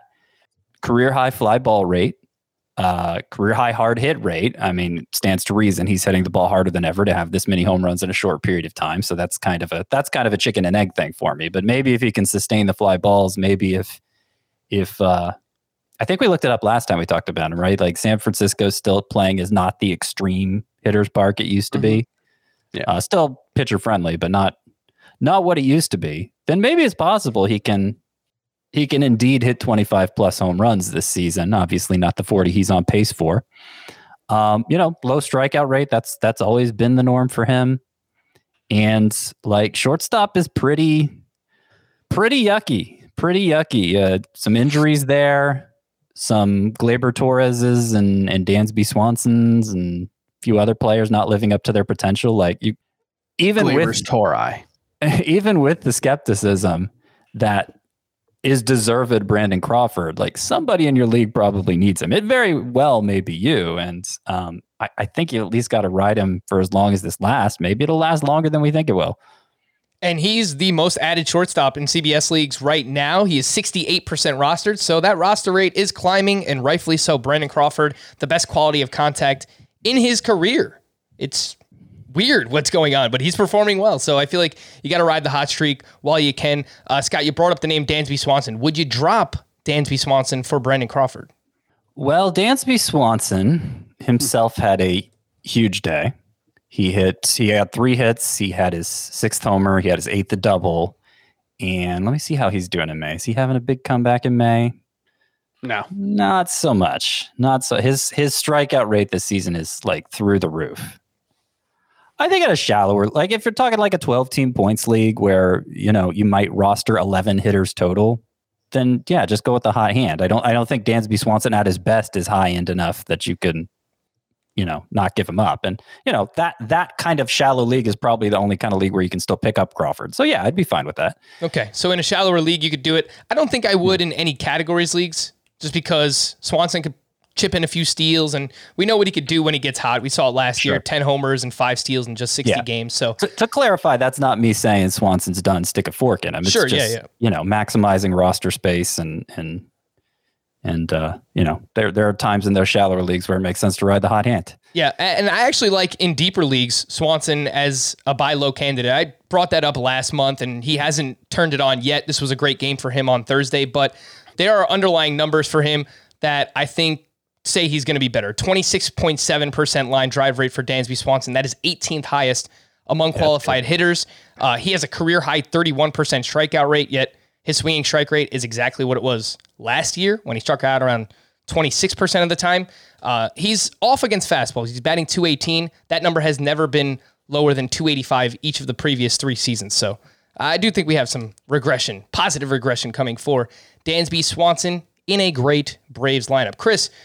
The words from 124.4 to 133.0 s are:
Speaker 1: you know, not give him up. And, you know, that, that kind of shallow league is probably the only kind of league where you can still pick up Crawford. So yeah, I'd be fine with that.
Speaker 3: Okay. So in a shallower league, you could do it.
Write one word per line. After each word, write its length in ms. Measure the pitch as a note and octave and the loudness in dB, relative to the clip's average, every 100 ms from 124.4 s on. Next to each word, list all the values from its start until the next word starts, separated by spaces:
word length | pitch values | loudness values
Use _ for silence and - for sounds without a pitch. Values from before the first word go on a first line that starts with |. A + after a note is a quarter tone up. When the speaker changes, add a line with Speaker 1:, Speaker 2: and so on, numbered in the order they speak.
| _ - | _ -6
Speaker 1:
you 80 | |
know, 220 | F#2 D#2 - | -4 -6 -6
not 240 | - F#2 - | -4 -2 -2
give 120 | F2 | -4
him 120 | F2 | 0
up. 260 | G2+ C#2+ G2 | 0 0 -4
And, 160 | F#2 - - - | -8 -12 -10 -4
you 80 | |
know, 160 | C#3 G2 - | -2 -2 -2
that, 200 | E3+ - | -4 -4
that 380 | A2 D#3+ F3 - | -2 -2 -2 -4
kind 200 | E3+ D#3 | -2 0
of 100 | B2+ | 0
shallow 340 | - C#3 C3 | 2 2 2
league 240 | A#2+ C3 A2+ | 2 2 0
is 80 | G2+ | -2
probably 340 | B2+ A2+ G#2+ | 0 0 2
the 80 | G2+ | 0
only 180 | G2+ G2 | 0 -2
kind 160 | A#2 | -2
of 80 | G2 | 0
league 140 | F#2+ | 0
where 80 | F#2 | 0
you 80 | F2+ | -2
can 100 | F2+ | -4
still 160 | - G2+ | -4 -2
pick 220 | A2+ G#2+ | 0 0
up 160 | F#2 | -2
Crawford. 400 | - - - - | -2 -4 -4 -8
So 80 | - | -2
yeah, 200 | D4+ D4 | 0 0
I'd 120 | G2+ F3 | -2 -2
be 80 | |
fine 220 | F3+ D#2+ C#2 | -2 -2 -4
with 120 | - | -4
that. 200 | D#2+ - _ - | -4 -4 _ -8
Speaker 3:
Okay. 300 | E3 D3+ G#2+ | -6 -4 -6
So 160 | - F3+ | -4 -2
in 100 | F3+ | -2
a 40 | |
shallower 360 | D#3+ F#3 F#3+ F3 | -2 0 2 2
league, 240 | D#3+ E3+ | 2 0
you 60 | D#3 | -2
could 140 | D3 | -2
do 120 | C#3 | 0
it. 140 | D#3+ | 0